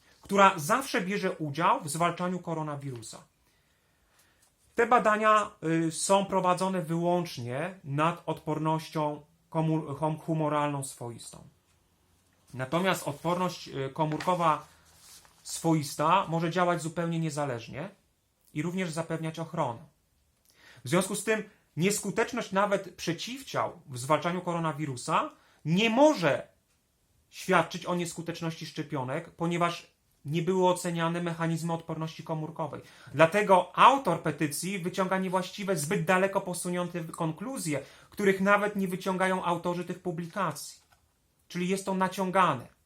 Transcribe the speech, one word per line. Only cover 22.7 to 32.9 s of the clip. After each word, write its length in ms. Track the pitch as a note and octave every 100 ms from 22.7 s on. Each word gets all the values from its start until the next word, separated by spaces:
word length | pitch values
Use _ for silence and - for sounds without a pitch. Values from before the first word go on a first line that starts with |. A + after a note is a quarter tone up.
| G3 - -
przeciwciał 840 | - E3 - C4+ - B2+ A2 - -
w 120 | B2
zwalczaniu 440 | C3 D3+ E3+ F3+
koronawirusa 880 | F3 E3+ E3 D3 D3+ A#2+ - F3+ D4+ - _ _ D3
nie 240 | F3 A3+
może 580 | A3+ D4+ G#3+ D#3+ A#2+ - _ _ _ _ _ _ _ _
świadczyć 560 | - - F3+ E3 F3 -
o 100 | F3
nieskuteczności 720 | E3+ - E3 E3 E3 D#3+ D#3
szczepionek, 640 | - D3 D3 B2+ D3 -
ponieważ 600 | - E3+ E3+ E3+ E3 - _ _ _ C#3
nie 160 | E3
były 260 | E3 F#3+ F3+
oceniane 560 | F3+ F3+ E3+ E3 E3+
mechanizmy 500 | F3 E3 E3 E3 E3+
odporności 500 | E3 - D#3 D#3+ -
komórkowej. 580 | D3+ D#3 D#3 D#3 D3+ B2 -